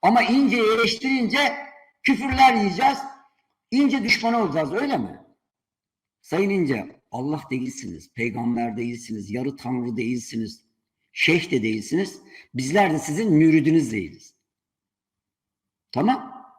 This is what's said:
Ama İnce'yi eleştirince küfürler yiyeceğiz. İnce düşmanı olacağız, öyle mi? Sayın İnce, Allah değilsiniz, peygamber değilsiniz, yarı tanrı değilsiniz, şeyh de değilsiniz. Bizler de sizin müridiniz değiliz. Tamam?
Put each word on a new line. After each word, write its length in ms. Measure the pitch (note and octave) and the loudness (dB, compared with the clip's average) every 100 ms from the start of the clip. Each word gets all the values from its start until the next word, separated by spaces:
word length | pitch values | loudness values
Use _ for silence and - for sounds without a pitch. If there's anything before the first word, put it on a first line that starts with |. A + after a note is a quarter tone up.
Ama 220 | F3+ A#3+ | 4 4
İnce'yi 400 | A3+ B3+ C4+ A#3+ | 4 4 4 2
eleştirince 920 | A3 A3 A3+ - C4+ C4 A3+ C4+ C#4+ - - - _ _ | 2 2 0 -2 -2 0 0 2 0 -2 -12 -20 _ _
küfürler 500 | - A3+ C4+ B3+ C4 | -2 0 -2 6 6
yiyeceğiz. 460 | A3+ G3+ F3+ C4+ C4+ - - _ _ _ _ _ | 6 0 2 2 0 -8 -14 _ _ _ _ _
İnce 320 | B3 C#4+ C4 | 2 2 2
düşmanı 400 | G#3+ - A#3 A#3 | 0 0 2 0
olacağız, 300 | G3 D3 D3+ | 0 0 -2
öyle 240 | F#3 C#4 A#3+ | -2 -2 -2
mi? 260 | G2 - - _ _ _ _ _ _ _ _ _ | -4 -10 -20 _ _ _ _ _ _ _ _ _
Sayın 280 | _ D#3+ G3+ | _ -2 0
İnce, 520 | G3 D#3 B2 - - _ | 0 0 -2 -6 -16 _
Allah 300 | B2 C3+ D3+ - | -8 -6 -6 -6
değilsiniz, 640 | C3 B2 - G#2 E2 - | -6 -6 -10 -14 -14 -16
peygamber 640 | - A#2 A#2 A#2+ A#2 A#2+ G#2+ | -6 -6 -2 -2 -2 -4 -6
değilsiniz, 540 | A#2+ A#2+ A#2 A2 F#2+ | -8 -8 -10 -12 -8
yarı 240 | A2 B2+ C#3 | -6 -6 -8
tanrı 420 | A#2+ B2+ B2 A2+ | -6 -6 -6 -6
değilsiniz, 680 | A#2 B2 A2+ A2+ A2 - _ _ _ _ _ | -4 -4 -6 -8 -8 -12 _ _ _ _ _
şeyh 400 | - - E3+ E3 | -2 2 2 2
de 120 | C3 | -2
değilsiniz. 580 | A2 A2 G#2+ E3 G3 - - - - | 0 -4 -2 -2 -2 -8 -20 -20 -12
Bizler 400 | B2+ C3 F3+ G3 | -6 0 2 2
de 60 | D#3 | 2
sizin 340 | - D3+ A3 | -2 -2 2
müridiniz 580 | D3+ D#3+ D#3+ D3 D#3+ C3 | 6 6 6 4 2 2
değiliz. 440 | A2 F2 - - _ _ _ _ _ _ _ _ _ _ _ _ _ _ _ _ | -4 -8 -12 -20 _ _ _ _ _ _ _ _ _ _ _ _ _ _ _ _
Tamam? 540 | B2 F#3 C4 - - - | -2 0 0 -4 -18 -20